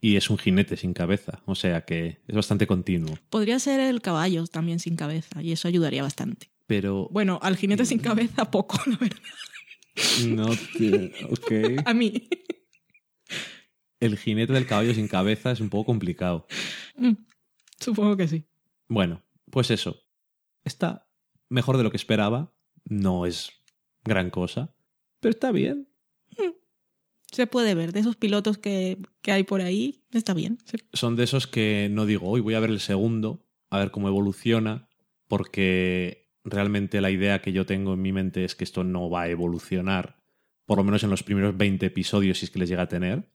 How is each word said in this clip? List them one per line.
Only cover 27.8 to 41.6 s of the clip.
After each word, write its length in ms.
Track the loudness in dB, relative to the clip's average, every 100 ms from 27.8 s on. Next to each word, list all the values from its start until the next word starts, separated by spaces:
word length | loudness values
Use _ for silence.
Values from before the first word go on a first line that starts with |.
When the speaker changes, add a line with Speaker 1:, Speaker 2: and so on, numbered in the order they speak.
| 0
Speaker 2:
De 60 | 0
esos 160 | 0 0
pilotos 420 | 0 2 0 -2
que, 400 | -2 -2 -2 -4 -10 _
que 100 | 0
hay 120 | 2
por 180 | 2 0
ahí, 420 | 0 0 -2 -6 _
está 220 | -4 0
bien. 240 | -2 -2 -4 -8
Sí. 120 | -12 -8
Speaker 1:
Son 220 | -4 -2 2
de 80 | 2
esos 200 | 2 0
que 400 | 0 2 2 0
no 140 | 0 2
digo, 200 | 2 2
"Hoy 140 | 0
voy 140 | 2 2
a 40 |
ver 120 | 2
el 80 | 0
segundo, 680 | 0 0 2 0 -2 -6 _ _ _
a 80 | -2
ver 140 | 0
cómo 160 | 0 0
evoluciona", 840 | 2 2 0 2 2 2 -4 -10 _ _ _ _
porque 1080 | -2 -2 0 2 2 2 0 -4 -8 _ _
realmente 580 | -8 -2 0 0 -2 0
la 100 | 0
idea 280 | 2 2 0
que 100 | 0
yo 140 | -2 0
tengo 260 | -2 -2
en 80 | -2
mi 100 | -2
mente 320 | -2 -2 -2 -4
es 100 | -4
que 80 |
esto 200 | -8 -4
no 280 | -2 -2 -2
va 100 | -2
a 60 | -2
evolucionar, 960 | -2 -2 -2 -4 -4 0 0 -2 -10 _ _ _ _ _
por 140 | 2
lo 40 |
menos 200 | 4 4
en 80 | 2
los 100 | 0
primeros 340 | 0 2 2
veinte 300 | 2